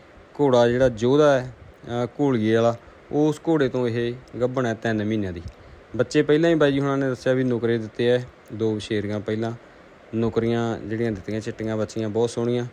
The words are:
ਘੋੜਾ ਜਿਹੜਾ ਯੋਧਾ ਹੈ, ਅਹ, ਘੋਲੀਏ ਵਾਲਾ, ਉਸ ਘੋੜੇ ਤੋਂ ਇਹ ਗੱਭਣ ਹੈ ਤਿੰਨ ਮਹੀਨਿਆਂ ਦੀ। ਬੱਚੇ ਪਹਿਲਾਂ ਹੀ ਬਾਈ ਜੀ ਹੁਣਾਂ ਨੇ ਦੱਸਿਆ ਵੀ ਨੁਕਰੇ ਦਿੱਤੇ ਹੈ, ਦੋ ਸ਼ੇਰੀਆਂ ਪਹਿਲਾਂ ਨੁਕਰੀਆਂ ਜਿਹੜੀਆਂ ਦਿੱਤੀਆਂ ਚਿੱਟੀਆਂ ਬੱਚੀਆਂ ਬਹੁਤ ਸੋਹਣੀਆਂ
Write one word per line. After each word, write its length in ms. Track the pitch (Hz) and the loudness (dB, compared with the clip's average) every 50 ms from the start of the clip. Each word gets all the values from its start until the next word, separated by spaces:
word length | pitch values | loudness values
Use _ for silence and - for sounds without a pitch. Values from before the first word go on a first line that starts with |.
| - - - - - - - - | -20 -20 -20 -20 -20 -10 -4 0
ਘੋੜਾ 280 | 143 135 123 120 120 120 | 2 4 4 4 4 4
ਜਿਹੜਾ 220 | 120 127 131 127 117 104 | 4 2 2 2 2 2
ਯੋਧਾ 420 | 117 123 139 147 151 147 139 127 | 2 2 4 4 6 4 4 2
ਹੈ, 140 | 127 127 - - - - - - - | 0 -4 -12 -18 -20 -20 -20 -18 -10
ਅਹ, 200 | - 120 120 123 | -6 -4 -4 -4
ਘੋਲੀਏ 500 | 117 - - 147 139 127 113 107 110 113 | -4 -2 0 0 2 2 2 2 2 4
ਵਾਲਾ, 200 | 113 117 117 113 - - - - - - - | 4 4 2 2 0 -6 -20 -20 -20 -10 -4
ਉਸ 280 | - 147 151 156 147 - - 165 | 0 0 2 2 0 -2 -2 0
ਘੋੜੇ 200 | 165 151 135 123 | 2 2 2 0
ਤੋਂ 200 | 131 127 123 117 | 0 -2 -2 -2
ਇਹ 240 | 117 120 117 120 120 131 - - - 113 | -2 -2 -4 -4 -6 -8 -12 -14 -6 -4
ਗੱਭਣ 260 | 123 127 127 135 127 | -2 -2 0 -2 -2
ਹੈ 80 | 117 110 | -2 -2
ਤਿੰਨ 300 | 107 - 113 110 107 101 | -2 -2 -2 -2 -2 -2
ਮਹੀਨਿਆਂ 280 | 107 110 107 101 92 | -2 -2 -2 -4 -6
ਦੀ। 100 | 85 85 85 - - - - - - - - - - | -8 -10 -12 -14 -16 -18 -20 -20 -20 -20 -18 -8 -4
ਬੱਚੇ 260 | 113 120 - - 151 | -4 -2 0 2 2
ਪਹਿਲਾਂ 280 | 143 143 151 151 165 170 | 2 4 4 4 4 4
ਹੀ 40 | 165 | 4
ਬਾਈ 180 | 156 151 143 | 4 4 2
ਜੀ 80 | 139 139 | 2 2
ਹੁਣਾਂ 160 | 139 143 139 | 0 0 0
ਨੇ 120 | 139 135 131 | 0 0 -2
ਦੱਸਿਆ 240 | 123 - - 135 | -2 -2 0 0
ਵੀ 120 | 131 131 131 | 0 2 2
ਨੁਕਰੇ 340 | 127 120 113 120 117 117 117 | 0 0 0 0 0 0 -2
ਦਿੱਤੇ 320 | 110 107 - - 120 120 | -4 -6 -4 0 2 2
ਹੈ, 160 | 123 123 127 - - - - - | 2 2 0 -6 -14 -20 -18 -12
ਦੋ 260 | 113 104 110 110 107 104 | -6 -2 -2 -2 -2 -2
ਸ਼ੇਰੀਆਂ 420 | - - 113 104 101 101 107 104 | -4 -4 -4 -4 -2 -4 -4 -4
ਪਹਿਲਾਂ 320 | 98 110 110 110 113 113 117 117 - - - - - - - - - - - | -4 -4 -4 -2 -4 -4 -6 -8 -14 -20 -20 -20 -20 -20 -20 -20 -14 -6 -2
ਨੁਕਰੀਆਂ 640 | 113 117 113 - 113 113 117 117 117 117 113 110 62 | -2 0 0 0 0 0 0 0 0 -2 -2 -4 -6
ਜਿਹੜੀਆਂ 340 | 65 101 110 110 117 117 | -6 -6 -4 -2 -2 -2
ਦਿੱਤੀਆਂ 280 | 107 92 87 101 107 110 | -4 -6 -6 -8 -8 -6
ਚਿੱਟੀਆਂ 360 | 104 120 - - 110 110 110 | -6 -8 -8 -8 -6 -4 -4
ਬੱਚੀਆਂ 320 | 107 107 - - 113 110 107 | -4 -4 -4 -4 -6 -4 -2
ਬਹੁਤ 220 | 101 113 120 117 | 0 0 0 0
ਸੋਹਣੀਆਂ 360 | - 120 117 120 120 123 120 120 | -2 -2 -2 -2 -2 -2 -4 -6